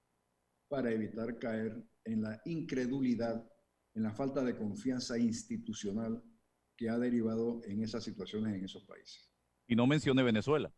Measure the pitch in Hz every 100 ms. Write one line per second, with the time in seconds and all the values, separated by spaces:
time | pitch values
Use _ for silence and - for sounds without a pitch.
0 | _ _ _ _ _ _ _ 139 120 113
1 | 107 107 117 117 123 113 110 113 - _
2 | - 110 107 110 - 165 - 131 123 139
3 | 127 113 117 113 - _ _ _ _ 110
4 | 110 104 135 139 127 110 107 98 131 127
5 | - 120 117 - - 113 - 107 104 104
6 | - - - _ _ _ _ - 113 117
7 | 123 120 110 113 117 117 104 101 110 117
8 | 110 98 92 107 110 98 95 92 - -
9 | - - - _ _ _ - 117 123 151
10 | 147 131 127 110 113 151 95